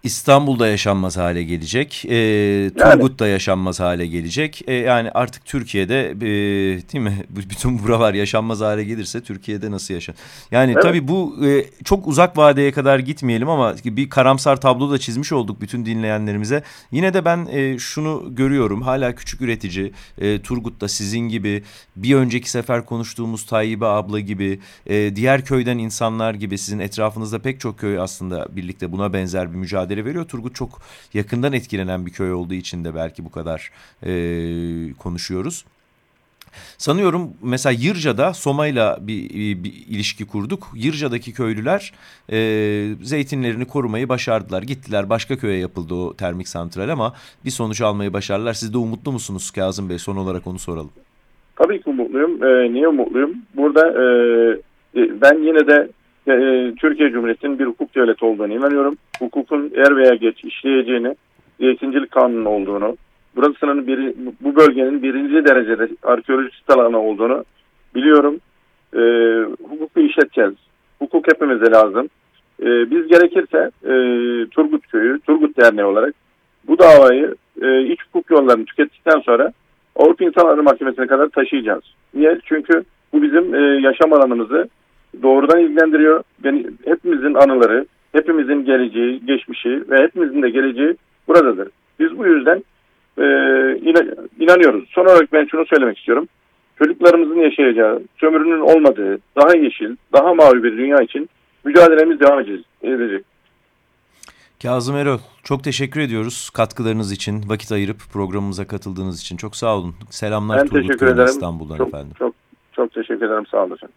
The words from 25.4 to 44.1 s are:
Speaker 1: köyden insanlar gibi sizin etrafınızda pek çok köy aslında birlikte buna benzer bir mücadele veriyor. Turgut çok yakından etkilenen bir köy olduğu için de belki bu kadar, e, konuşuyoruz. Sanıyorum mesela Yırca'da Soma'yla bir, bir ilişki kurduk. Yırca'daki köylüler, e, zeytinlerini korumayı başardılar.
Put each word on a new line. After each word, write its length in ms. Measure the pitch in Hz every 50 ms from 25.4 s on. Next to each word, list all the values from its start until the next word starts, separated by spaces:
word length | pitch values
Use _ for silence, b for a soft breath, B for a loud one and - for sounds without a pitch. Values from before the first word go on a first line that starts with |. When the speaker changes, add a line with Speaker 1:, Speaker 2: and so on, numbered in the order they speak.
| 135
Speaker 1:
köyden 320 | 139 139 131 120 120 123 120
insanlar 560 | 113 113 104 - 120 113 110 113 113 113 110
gibi 240 | 104 107 98 95 98
sizin 220 | - 98 104 107
etrafınızda 600 | 90 101 101 110 110 107 107 113 110 107 110 110
pek 200 | 113 131 131 135
çok 200 | - 117 101 -
köy 200 | - 101 101 90
aslında 480 | 90 92 - - 98 92 90 85 - -
birlikte 420 | - 95 87 90 92 _ - 87
buna 220 | 85 95 101 101 92
benzer 380 | 95 92 90 87 95 92 87
bir 60 | 85 90
mücadele 320 | 95 85 98 98 92 87
veriyor. 360 | 101 101 107 120 156 175 165
Turgut 300 | 165 - 120 110 127 -
çok 140 | - 131 - - - b b b b b b _
yakından 400 | 104 104 107 - 120 123 143 139
etkilenen 520 | 123 123 - - 98 95 92 92 92 90
bir 60 | 90
köy 220 | 87 - 98 90 90
olduğu 200 | 90 90 85 92
için 320 | 92 87 - - 87 85
de 100 | 82 78
belki 300 | 80 80 82 - - 82
bu 60 | 80
kadar, 380 | - 85 82 82 80 78 - - b b b b b b -
e, 60 | - 92 87 85 85 85 85 82 85 85 85 85 85 85 82 82 78 65
konuşuyoruz. 720 | _ - 90 87 85 - - 92 92 98 147 175 - - _ _ _ _ _ _ _ _ _ _ _ _ _ _ _ - _ b b b b b b
Sanıyorum 520 | - 143 147 185 202 185 160 175 175 - - _ 101
mesela 320 | 123 123 127 - 143 127 117
Yırca'da 540 | 120 170 208 180 151 151 117 101 139 185 180
Soma'yla 640 | - - 147 139 143 151 151 139 120 110 104 - -
bir, 280 | 90 104 110 98 - - - 95 107 104 101 90 87
bir 100 | 101 - - 78 -
ilişki 400 | 113 101 104 - - - 107 98
kurduk. 400 | - 107 101 120 196 190 - - -
Yırca'daki 580 | 117 110 147 156 147 151 135 117 120 - - 113
köylüler, 600 | - 123 110 110 104 107 135 185 202 196 - b b b b b b b -
e, 60 | 107 110 113 110 110 107 107 104 104 104 104 104 107 -
zeytinlerini 640 | 90 120 147 151 139 135 151 135 127 120 113 110 123
korumayı 440 | 123 - - 127 113 107 110 127
başardılar. 520 | 120